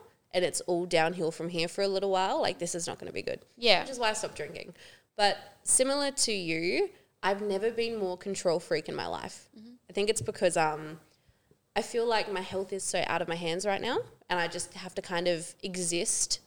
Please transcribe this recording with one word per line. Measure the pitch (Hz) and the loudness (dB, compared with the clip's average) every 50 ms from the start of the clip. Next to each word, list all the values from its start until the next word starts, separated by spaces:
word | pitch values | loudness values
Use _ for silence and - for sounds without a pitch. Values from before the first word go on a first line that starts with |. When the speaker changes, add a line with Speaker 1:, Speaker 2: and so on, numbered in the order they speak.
| - - _ _ _ _ - | -4 -14 _ _ _ _ 0
Speaker 1:
and | 185 180 | 2 2
it's | 151 - - - | 2 0 0 0
all | - 180 170 175 | 0 0 0 2
downhill | 180 175 160 160 165 180 180 170 160 | 4 4 4 4 4 2 0 -2 -2
from | 165 - 160 170 | -2 -4 -6 -4
here | 175 165 160 175 | -2 -2 -2 -2
for | - - 196 | 0 0 0
a | 196 | 0
little | 196 190 196 196 | 0 0 2 2
while, | 190 185 190 196 254 320 240 | 2 2 2 2 2 2 0
like, | - - - | 0 0 -2
this | 175 175 - | -4 -4 -4
is | 170 170 | -4 -4
not | - 110 - | -6 -8 -8
gonna | - - - | -10 -10 -8
be | - - | -6 -4
good." | - - - - _ _ | -4 -6 -6 -8 _ _
Speaker 2:
Yeah. | - 240 233 196 175 - | 0 6 6 6 6 4
Speaker 1:
Which | - | 0
is | 269 247 | -4 0
why | 240 214 | 0 0
I | 214 | 0
stopped | - - 165 - | 0 -4 -6 -6
drinking. | - 151 147 - - - - 170 - - - - - _ _ _ | -8 -10 -10 -10 -12 -14 -14 -16 -20 -20 -20 -20 -20 _ _ _
But | - 208 202 - - - - - - - | 2 2 2 2 0 -6 -16 -20 -8 0
similar | - - - 254 269 277 285 285 277 | 2 4 4 6 4 2 2 0 0
to | 269 - - 240 214 | 0 0 0 2 0
you, | 196 175 160 165 165 165 180 226 311 403 381 - - _ _ _ _ - | 0 0 0 0 0 0 2 2 2 2 0 -2 -8 _ _ _ _ 0
I've | 185 202 196 | 0 2 2
never | 214 208 190 196 208 226 | 0 -2 0 0 0 0
been | 226 226 233 233 233 | 0 0 -2 -2 -2
more | 220 196 180 180 180 | -2 -2 -2 -2 -4
control | - 196 190 - - 185 160 - | -6 -6 -4 0 2 2 2 2
freak | - - 160 151 - - | 0 0 -2 -2 -2 -2
in | 113 | -6
my | 147 87 | -4 -4
life. | 85 85 78 - - - - - _ - 220 | -4 -4 -6 -6 -8 -12 -14 -20 _ -20 -20
Speaker 2:
Mm-hmm. | 214 233 247 - _ - | -20 -20 -20 -20 _ -6
Speaker 1:
I | 180 | -2
think | 208 202 208 | 0 2 2
it's | 220 - | 2 0
because, | - - 202 - 196 180 165 | 0 -6 -2 2 2 4 6
um, | 170 160 156 151 151 156 156 156 160 - _ _ _ _ _ _ _ _ _ _ _ _ _ - | 6 4 4 2 -2 -6 -10 -12 -12 -16 _ _ _ _ _ _ _ _ _ _ _ _ _ -4
I | 202 202 | -4 -2
feel | - - 240 233 | -2 0 0 0
like | 233 226 214 190 208 | 2 2 2 0 0
my | 196 185 | -2 -4
health | 190 - - 190 190 196 202 | -4 -4 -4 -4 -4 -4 -4
is | 190 - | -6 -4
so | - - 180 - | -2 0 0 0
out | - - 170 175 | 0 0 -2 -2
of | 170 | -2
my | 165 | -4
hands | 170 175 165 165 185 190 | -2 -2 -2 -2 0 0
right | 208 196 190 | 0 0 0
now, | - 226 277 427 494 - - - _ - | 0 0 0 -2 -2 -4 -8 -12 _ -2
and | 180 180 | 0 0
I | 170 170 | 0 0
just | 170 175 - - - | -2 -6 -8 -8 -10
have | 185 180 185 - | -12 -12 -10 -8
to | 202 190 | -8 -6
kind | - 180 170 175 180 | -2 -2 0 2 2
of | 170 160 165 - - _ - | 2 0 -2 -8 -12 _ -8
exist | 196 180 185 180 165 170 175 160 - - - - - - - - | -8 -4 -4 -2 0 0 0 0 0 0 0 0 0 -2 -2 -6